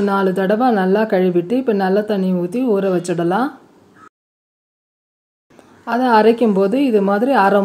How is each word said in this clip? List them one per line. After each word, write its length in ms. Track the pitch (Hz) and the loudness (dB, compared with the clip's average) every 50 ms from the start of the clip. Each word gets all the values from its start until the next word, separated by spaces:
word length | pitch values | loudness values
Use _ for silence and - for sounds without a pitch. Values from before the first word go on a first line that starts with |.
| 202 202 | 0 0
நாலு 220 | 196 196 190 190 185 | 0 0 0 0 0
தடவை 300 | 196 190 185 214 214 254 262 226 196 | 0 0 0 0 2 2 0 2 0
நல்லா 220 | 185 185 190 214 220 220 | 0 0 2 0 0 0
கழுவிட்டு, 440 | 208 185 185 185 175 175 170 175 233 262 262 | 0 0 0 2 0 0 -2 -2 -4 -4 -2
இப்போ 100 | 262 208 196 | -2 -2 0
நல்ல 180 | 190 185 190 208 208 208 | 0 0 0 -2 -2 -2
தண்ணி 200 | 214 196 190 185 185 180 175 | -2 -2 -2 -2 -2 -2 -4
ஊத்தி 180 | 175 180 240 262 247 202 | -4 -4 -4 -2 0 0
ஊற 100 | 196 190 190 185 | 0 0 0 -2
வச்சிடலாம். 560 | 175 170 185 175 165 170 170 180 214 254 302 - - - - _ _ _ _ _ - - - _ _ _ _ _ _ _ _ _ _ _ _ _ _ _ _ _ _ _ _ _ _ _ _ _ _ _ _ _ - - _ - - - 240 233 | -2 -2 -4 -4 -4 -2 -2 -2 -2 -2 -4 -6 -12 -20 -20 _ _ _ _ _ -20 -20 -20 _ _ _ _ _ _ _ _ _ _ _ _ _ _ _ _ _ _ _ _ _ _ _ _ _ _ _ _ _ -20 -20 _ -20 -18 -8 -6 -4
அதை 140 | 247 254 254 233 214 | -2 0 2 4 4
அரைக்கும்போது 580 | 214 220 240 240 247 220 202 190 196 196 214 269 285 262 | 4 4 2 2 2 0 2 2 0 0 0 0 0 2
இது 120 | 220 208 196 190 | 0 0 0 0
மாதிரி 240 | 202 202 240 269 277 226 196 | 0 0 0 0 2 2 2
அரை 180 | 196 208 202 196 | 2 2 2 0